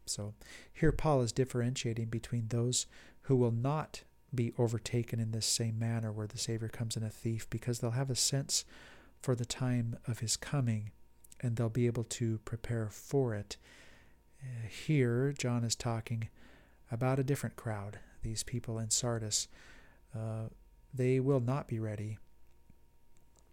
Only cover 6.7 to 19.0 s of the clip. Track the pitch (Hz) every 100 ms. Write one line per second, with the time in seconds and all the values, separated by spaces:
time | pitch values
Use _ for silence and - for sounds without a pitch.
6.7 | - 113 117 110 - 117 113 - 113 -
7.7 | 120 120 120 135 120 - 139 143 - -
8.7 | - - - - - - 123 120 - 127
9.7 | 123 117 117 - 113 110 - - 147 120
10.7 | 110 107 - - - - - 123 113 113
11.7 | 120 120 117 110 - 117 110 - 113 -
12.7 | 117 104 - - 139 127 104 104 - -
13.7 | - - - - - - - 131 120 110
14.7 | - - 151 123 117 139 139 123 120 117
15.7 | - 120 113 - 113 110 - - - -
16.7 | - - 117 127 135 131 139 113 - 120
17.7 | 107 101 - - - - 110 - 120 120
18.7 | 113 113 -